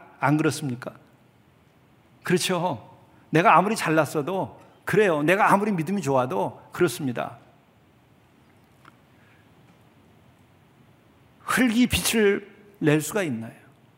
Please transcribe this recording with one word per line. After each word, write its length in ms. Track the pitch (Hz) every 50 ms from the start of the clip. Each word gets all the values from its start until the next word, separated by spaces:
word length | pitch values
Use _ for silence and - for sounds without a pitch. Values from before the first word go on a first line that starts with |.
| - - - -
안 160 | 135 135 147
그렇습니까? 560 | 151 156 156 - - 156 135 123 123 - - - - - _ _ _ _ _ _ _ _ _ _ _ _ _ _ _ _ _ _ _ _ _ _ _ -
그렇죠. 760 | - 180 180 - - 185 175 165 180 139 107 - - - - _ _ _ _ _ _
내가 260 | - 156 185 226 160
아무리 180 | 160 185 214 226
잘났어도 840 | - - 170 156 160 151 - - 156 147 170 196 190 151 107 - - - - _ _ _
그래요. 380 | - - 202 214 190 160 147 147
내가 300 | 156 185 202 208 170 165
아무리 200 | 196 208 220 202
믿음이 300 | 165 156 160 202 202 151
좋아도 600 | 139 139 127 123 131 185 196 180 135 - - - - -
그렇습니다. 640 | - 175 156 - - 156 127 120 73 69 - - - - _ _ _ _ _ _ _ _ _ _ _ _ _ _ _ _ _ _ _ _ _ _ _ _ _ _ _ _ - - _ _ _ _ _ _ _ _ _ _ _ _ _ _ _ _ _ _ _ _ _ _ _ _ _ _ _ _ _ _ _ _ _ _ _ _ _ _ _ _ _ _ _ _ _ _ _ _ _ -
흙이 440 | - - - 262 240 214 240 247 -
빛을 600 | - - - - - 226 214 196 202 - - - - - - - - -
낼 220 | - 151 147 156
수가 220 | 147 - - 214 190
있나요? 280 | 156 120 110 113 120 135 - - - _ _ _ _ _